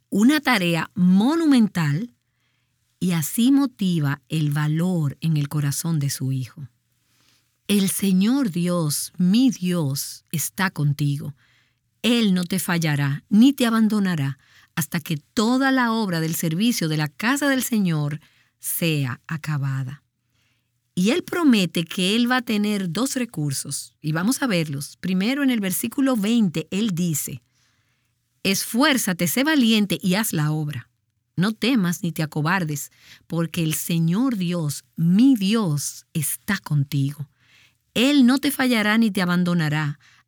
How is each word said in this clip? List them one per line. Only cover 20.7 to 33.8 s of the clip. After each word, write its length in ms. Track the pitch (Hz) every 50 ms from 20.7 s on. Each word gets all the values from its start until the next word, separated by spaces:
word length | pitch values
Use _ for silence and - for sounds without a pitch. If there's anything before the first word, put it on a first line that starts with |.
| _ _ _ _ -
Y 160 | - 180 202
él 120 | 269 359 -
promete 600 | - - 370 339 294 240 214 185 170 - 175 170
que 320 | - - - 180 185 208
él 140 | 233 240 240
va 80 | 254 254
a 40 | 247
tener 500 | 240 220 208 208 208 214 202 190 180 156
dos 220 | 190 240 269 -
recursos, 800 | 269 247 233 - - 151 147 139 - - 143 143 - - - _ _ -
y 100 | 151 151
vamos 300 | 160 180 208 269 - 294
a 40 |
verlos. 520 | 254 202 175 160 156 139 135 147 - - -
Primero, 420 | - 180 185 185 190 220 269 294 285
en 60 | 262
el 120 | 254 226
versículo 560 | 202 220 196 - - 233 - - 269 269 262
veinte, 520 | 226 190 208 233 240 214 185 147 160 160 -
él 200 | - 185 220 226 185
dice, 500 | 151 180 175 160 - - - 139 127 _ _ _ _ _ _ _ _ _ _ _ _ _ _ _ _ _ _ _ _ -
"Esfuérzate, 840 | 190 196 190 - - - 226 277 311 277 247 - - 185 170 175 170
sé 160 | - 240 277
valiente 540 | 302 320 294 240 220 226 220 208 190 175 - -
y 120 | 190 180
haz 200 | 202 226 - -
la 160 | 165 151 151
obra. 400 | 156 156 156 147 151 120 - _ _ _ _ _ _ _ _ _ _
No 160 | - 175 214 220
temas 500 | - - 220 277 240 185 175 175 - -
ni 100 | 170 165
te 100 | - 160
acobardes, 680 | 151 - 160 147 156 180 196 180 151 147 143 - - _ _ _ - - - _
porque 360 | - - 165 170 165 - - 165
el 100 | 156 151
Señor 640 | -